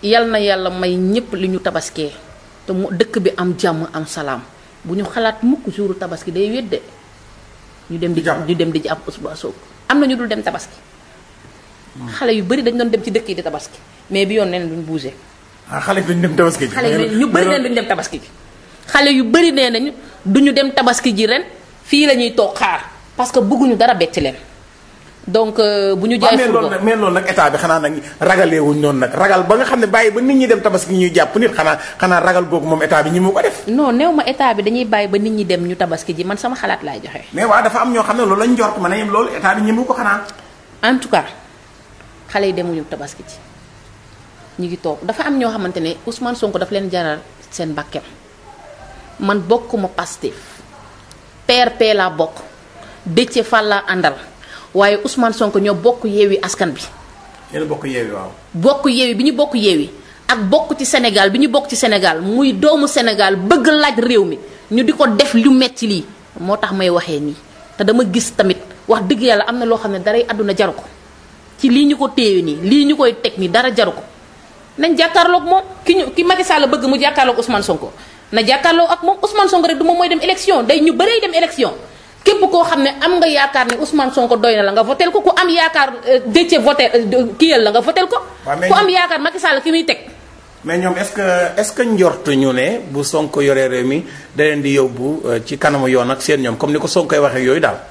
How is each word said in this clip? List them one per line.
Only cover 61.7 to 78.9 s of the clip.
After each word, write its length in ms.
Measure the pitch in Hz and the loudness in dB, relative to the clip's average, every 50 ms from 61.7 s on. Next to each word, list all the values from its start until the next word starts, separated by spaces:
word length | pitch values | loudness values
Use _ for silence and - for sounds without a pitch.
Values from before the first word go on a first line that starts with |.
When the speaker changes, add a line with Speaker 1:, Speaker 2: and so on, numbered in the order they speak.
| 247 | -4
Speaker 1:
Sénégal, 440 | 226 - 233 214 202 180 175 160 160 175 | -2 0 2 2 2 2 0 0 0 -2
muy 300 | 190 214 247 277 269 226 | -2 0 2 2 2 2
doomu 340 | 190 196 302 311 302 285 | 2 2 2 4 4 2
Sénégal 480 | 285 - 277 240 233 214 202 208 190 196 | 0 0 0 0 0 2 2 2 2 2
bëgg 300 | 185 180 202 339 302 233 | 0 2 2 2 4 4
laaj 320 | 311 302 302 294 294 254 - | 4 4 4 2 2 2 0
réew 260 | 240 254 247 214 196 | 0 2 2 2 2
mi, 140 | 170 156 - - - - - - - | 2 -2 -8 -12 -18 -20 -20 -10 -2
ñu 140 | 214 233 262 | -2 0 2
di 80 | 226 - | 2 2
ko 140 | - 294 254 | 2 2 2
def 260 | 214 202 285 285 - | 4 2 2 4 4
lu 160 | 226 226 277 | 4 6 6
metti 360 | 262 254 262 240 254 - 240 220 | 6 6 4 0 -2 -4 -4 -2
lii. 160 | 202 175 156 - - - - - - 175 | -2 -4 -6 -10 -16 -20 -20 -20 -14 -10
Moo 180 | 170 180 202 | -4 -4 -2
tax 140 | 208 214 202 196 | -2 -2 -4 -2
may 160 | 190 190 180 | 0 0 2
waxee 300 | 175 175 165 170 160 147 | 2 0 0 -2 -6 -4
nii. 140 | 147 147 147 - - - - - - - - | -4 -6 -8 -10 -16 -20 -20 -20 -20 -20 -6
Te 60 | - 202 | -2 0
dama 200 | 196 220 240 254 196 180 | 2 4 2 2 2 0
gis 200 | 240 233 - - | -2 -2 -4 -2
tamit, 220 | - 208 190 185 - - - - - - | 0 2 2 2 -2 -6 -20 -20 -20 -2
wax 160 | - 220 - 196 185 | 0 0 0 2 -2
dëgg 140 | 285 208 233 | -2 0 2
Yàlla, 220 | 254 226 202 214 220 | 2 2 4 4 2
am 100 | 233 247 | 2 0
na 60 | 247 | 0
loo 120 | 233 226 226 | 0 -2 -2
xam 120 | - 214 196 | -2 -4 -6
ne 60 | 190 | -2
daray 260 | 180 208 214 233 240 240 | -2 0 0 0 0 0
àdduna 260 | 226 208 220 202 196 | -2 -2 -2 -2 0
jaru 160 | 190 208 175 151 | 0 0 -2 -2
ko. 120 | - - - - - - - - - - - - - - - - - | -8 -14 -18 -20 -20 -20 -20 -20 -20 -20 -20 -20 -20 -20 -20 -10 -2
Ci 100 | - 269 | 2 2
lii 180 | 240 277 294 | 4 4 4
ñu 100 | 285 294 | 4 2
ko 120 | 285 277 262 | 2 -2 -2
téye 320 | 262 - 240 214 196 180 170 | 0 2 2 4 2 2 0
nii, 160 | 160 147 151 170 | 0 -4 -4 0
lii 220 | 196 247 294 285 | 4 4 4 4
ñu 100 | 285 294 | 4 2
koy 200 | 285 277 240 233 226 | 4 2 2 2 0
teg 120 | - 226 - 185 | -4 -6 -4 -2
nii, 100 | 190 180 | -4 0
dara 220 | 170 226 247 254 226 | 2 2 2 2 2
jaru 160 | 240 214 180 - | 2 0 0 -2
ko. 100 | - - - - - - - - - - - - - - - - - | -8 -14 -18 -20 -20 -20 -20 -20 -20 -20 -20 -20 -20 -20 -20 -6 -2
Nañ 180 | 294 339 330 | 0 0 2
jàkkaarloog 460 | 247 320 339 - - 339 349 359 359 - | 2 2 2 4 4 4 4 4 2 2
moom, 180 | 339 359 381 381 - - - - | 2 2 2 2 -2 -16 -8 0
ki 100 | - 349 | 2 2
ñu, 80 | 381 311 262 254 | 2 2 0 -2
ki 80 | 349 339 | 0 2
Macky 200 | 349 370 359 370 | 2 2 2 2
Sall 240 | 370 330 311 285 262 | 2 2 2 4 2
bëgg 160 | 302 262 233 | 0 0 0
mu 100 | 262 277 | 0 0
jàkkaarloog 400 | 262 277 285 285 285 269 254 240 240 | 2 0 0 2 2 2 2 2 0
Ousmane 240 | 233 - 240 202 202 | -2 -2 -2 -2 0
Sonko. 280 | - 175 156 - 104 - - - - - - - - | -2 -4 -4 -4 -12 -14 -18 -20 -20 -20 -20 -16 -4
Na 100 | - 226 226 | -2 0 2
jàkkaarloo 400 | 208 262 277 302 339 339 339 339 | 2 2 2 4 2 4 4 4
ak 160 | 339 | 2